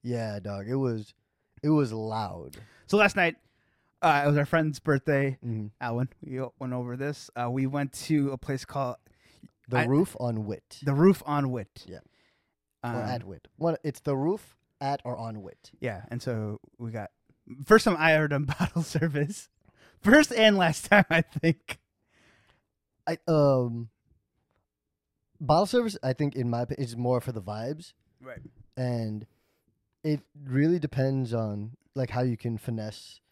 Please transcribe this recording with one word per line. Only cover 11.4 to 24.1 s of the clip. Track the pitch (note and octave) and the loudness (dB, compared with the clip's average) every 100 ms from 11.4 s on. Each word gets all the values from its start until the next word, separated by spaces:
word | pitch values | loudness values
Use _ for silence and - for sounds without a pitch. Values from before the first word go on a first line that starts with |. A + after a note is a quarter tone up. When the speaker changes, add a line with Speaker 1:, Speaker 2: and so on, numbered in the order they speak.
| C#3 | -2
Speaker 2:
Wit. | B2+ G2 - - | -4 -8 -16 -18
Speaker 1:
Yeah. | F2 _ _ _ _ _ _ _ _ | -18 _ _ _ _ _ _ _ _
Speaker 2:
Um, | A#2+ A#2 | -8 -6
Speaker 1:
Or | |
at | B2 B2 | -6 -6
Wit. | G#2 F2+ - _ | -8 -16 -20 _
One, | E3+ D#3+ | -2 -2
it's | D#3 - | -6 -6
The | - C#3 | -4 0
Roof | D3 G#3 - _ _ _ | 0 -2 -6 _ _ _
at | C#3 C#3 | -6 -4
or | A#2+ B2 | -6 -8
on | A2+ G#2+ | -8 -10
Wit. | F#2 - - _ | -14 -18 -20 _
Speaker 2:
Yeah, | B2+ G2+ - | -8 -8 -10
and | B2+ | -8
so | - A#2 G#2+ G#2+ - _ | -6 -4 -6 -8 -14 _
we | A#2 | -10
got, | A2+ G2+ _ _ _ - C3 C#3 | -10 -12 _ _ _ -20 -18 6
first | A3 | 6
time | - E3 | 6 2
I | D#3+ | 4
ever | D#3 D3+ | 4 4
done | C#3+ | 0
<laughs> | C#3+ C#3+ | -2 -2
bottle | F#3 - | -2 -2
service. | D#3+ D#3+ E3 C#3+ C#3+ G#3 - _ _ _ - _ | -4 -2 0 0 -2 -4 -16 _ _ _ -20 _
First | G3 C#4 D4 | 6 8 8
and | A#3 A3 G3+ | 6 6 6
last | E3+ D3+ - | 2 0 4
time, | G#3 - | 6 6
I | E3 | 2
think. | - - D#3+ - - - _ _ _ _ _ _ _ _ _ _ _ _ - | 0 0 0 0 -4 -16 _ _ _ _ _ _ _ _ _ _ _ _ -6
Speaker 1:
I, | E3 - | -6 2
um, | D#3 C#3+ C3 B2 A#2 A#2 _ _ | 4 6 4 2 -4 -10 _ _